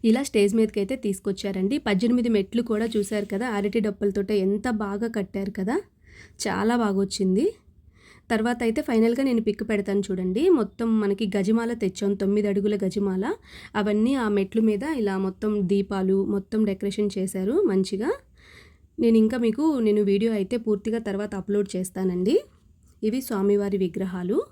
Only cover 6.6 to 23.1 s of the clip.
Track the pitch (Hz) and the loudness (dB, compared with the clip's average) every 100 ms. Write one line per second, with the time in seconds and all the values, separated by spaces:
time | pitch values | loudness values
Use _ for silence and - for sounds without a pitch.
6.6 | 214 240 214 196 196 - 190 185 359 - | 0 2 0 0 -2 0 0 2 0 -4
7.6 | _ _ - _ - - _ 226 226 240 | _ _ -20 _ -20 -20 _ -2 0 0
8.6 | 233 226 294 226 226 240 269 233 220 208 | 0 -2 0 2 4 2 0 0 0 -4
9.6 | 214 214 202 202 196 185 185 190 349 311 | -2 -2 0 -2 -2 -2 -2 2 4 4
10.6 | 214 - 233 220 202 202 220 202 190 226 | 2 -2 0 2 2 0 0 0 2 2
11.6 | 233 233 190 - 202 202 196 208 208 202 | 0 -2 -4 -2 -2 0 2 2 2 0
12.6 | 202 208 190 202 196 185 226 415 - - | 0 0 -2 -2 -2 -2 -2 -6 -12 -20
13.6 | - 214 208 208 226 269 220 202 190 220 | -8 -4 0 2 2 2 0 0 0 2
14.6 | 220 208 277 294 208 190 190 185 214 208 | 2 0 -2 -2 0 0 -2 -2 -2 0
15.6 | 180 202 196 196 190 196 202 202 196 220 | 0 0 0 -2 2 2 2 -2 -2 0
16.6 | 214 190 202 202 208 196 190 190 190 311 | 0 0 -4 -2 -2 -2 -4 -2 -2 0
17.6 | 381 190 185 190 254 554 _ _ - - | 2 2 0 -2 -2 -4 _ _ -20 -20
18.6 | - - _ - 233 226 220 233 233 220 | -20 -20 _ 0 4 6 4 2 0 2
19.6 | 311 277 220 208 202 202 226 214 190 240 | 0 2 2 4 4 2 2 0 -2 -4
20.6 | 220 208 220 226 226 196 208 202 185 202 | -2 -2 -2 -4 -4 -6 -6 -8 -2 -2
21.6 | 196 185 185 185 190 180 185 359 571 _ | -2 -4 -6 -2 -2 0 2 2 0 _
22.6 | _ _ _ _ 214 | _ _ _ _ -2